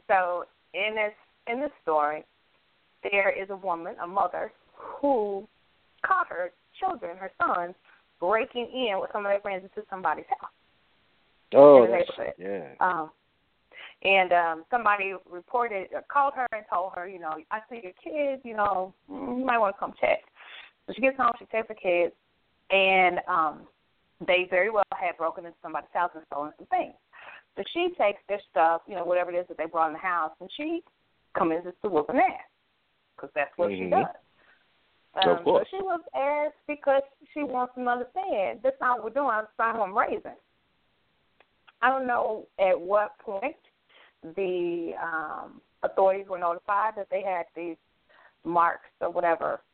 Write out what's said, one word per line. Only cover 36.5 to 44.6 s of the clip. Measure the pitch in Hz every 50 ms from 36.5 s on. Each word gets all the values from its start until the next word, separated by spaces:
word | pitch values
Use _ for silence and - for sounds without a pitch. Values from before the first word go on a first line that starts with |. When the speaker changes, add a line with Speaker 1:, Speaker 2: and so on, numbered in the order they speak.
| - _ _
Speaker 1:
because | - 294 294 - 285 269 277 277 277 _ _ 294 _
she | - 302 294
wants | - 262 254 247 247 -
them | 254 247
to | 247
understand | 240 247 247 247 _ 370 403 381 294 214 185 - 226 240 208
that's | 262 262 -
not | - 254 247
what | 240 214
we're | 220 226 277
doing. | 285 262
That's | 220 214 214 - _ -
not | 226 226 226
who | 233 208
I'm | 185 196
raising. | 226 - - 240 - - - - - _ _ _ _ _ _ _ _ _ _ _ _ _ _ _ _ _ _ _ _ - _ _ _ _ - _ _
I | 226 254
don't | 269 269 262
know | 247 240 226 - 196 220 208 - - _
at | - 196 185 180 156
what | 170 180 202 208 208 208 - _
point | - 226 202 196 226 294 - - _ _ _ _ _ _ _ - - _ _ _ - 165 160
the, | 196 196 185 180 180